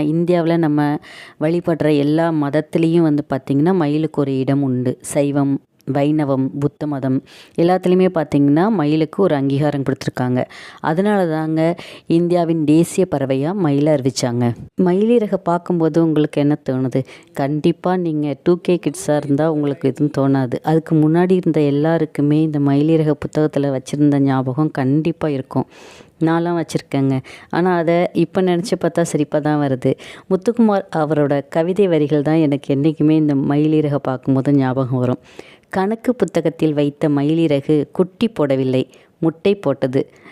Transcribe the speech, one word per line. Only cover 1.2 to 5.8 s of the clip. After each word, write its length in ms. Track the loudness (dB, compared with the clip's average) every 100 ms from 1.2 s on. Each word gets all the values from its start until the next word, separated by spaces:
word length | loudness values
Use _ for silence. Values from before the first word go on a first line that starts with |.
| -18 -4
வழிபடுற 580 | -2 -2 -2 0 2 2
எல்லா 320 | 2 2 0
மதத்துலேயும் 800 | 0 0 -2 -2 0 2 2 2
வந்து 160 | 0 -2
பார்த்திங்கன்னா 440 | -6 -2 0 2
மயிலுக்கு 480 | 2 0 0 -2 -2
ஒரு 180 | -2 -2
இடம் 220 | 0 0
உண்டு. 360 | 0 -2 -4 -6
சைவம், 600 | -4 -2 0 0 0 -2 _ _